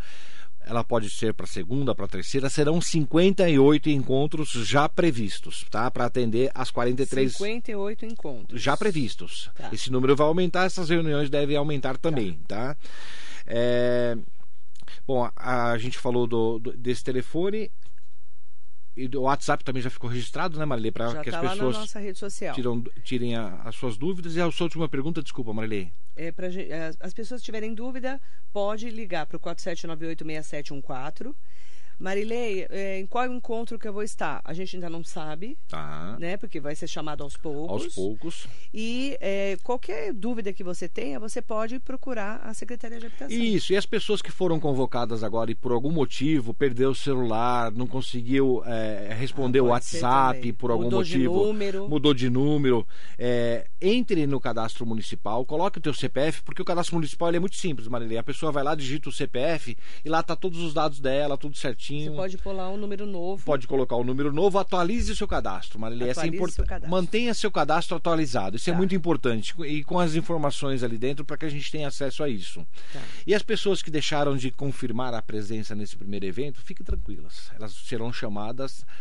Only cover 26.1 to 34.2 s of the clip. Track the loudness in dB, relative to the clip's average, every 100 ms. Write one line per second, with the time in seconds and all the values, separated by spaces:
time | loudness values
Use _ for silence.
26.1 | -2 -2 -2 -2 -2 -2 -2 -2 -2 -2
27.1 | -2 -2 -2 -2 -2 -2 0 0 0 -2
28.1 | -2 0 0 0 0 0 0 0 0 0
29.1 | 0 0 0 0 0 0 0 0 0 0
30.1 | 0 0 0 -2 -2 0 0 0 -2 -2
31.1 | -2 0 0 0 0 0 0 0 0 0
32.1 | 0 0 0 0 0 0 -2 0 0 0
33.1 | 0 0 0 0 0 0 0 0 0 0
34.1 | 0